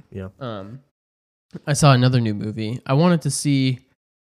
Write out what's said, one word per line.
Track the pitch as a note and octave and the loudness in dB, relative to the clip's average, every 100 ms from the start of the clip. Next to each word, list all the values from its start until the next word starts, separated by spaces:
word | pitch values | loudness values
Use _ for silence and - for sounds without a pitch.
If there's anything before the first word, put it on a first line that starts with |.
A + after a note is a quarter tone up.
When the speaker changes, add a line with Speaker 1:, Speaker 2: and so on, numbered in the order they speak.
| _ | _
Speaker 1:
Yeah. | F#2+ F#2+ - | -14 -14 -14
Speaker 2:
Um, | C3 G#2+ G2 C3 _ _ _ _ _ _ _ E3 - | -14 -12 -14 -18 _ _ _ _ _ _ _ -12 -4
I | |
saw | D3 D3+ | 4 6
another | B2+ B2+ B2+ | 6 4 2
new | A2+ | 0
movie. | G#2 G#2 G#2+ G#2+ B2 | -2 -6 -6 -8 -8
I | - | -2
wanted | C3+ F3 E3+ | 2 2 2
to | D3 | -2
see, | C#3+ D3 C#3 C3 B2 _ _ _ _ | -4 -2 0 0 -4 _ _ _ _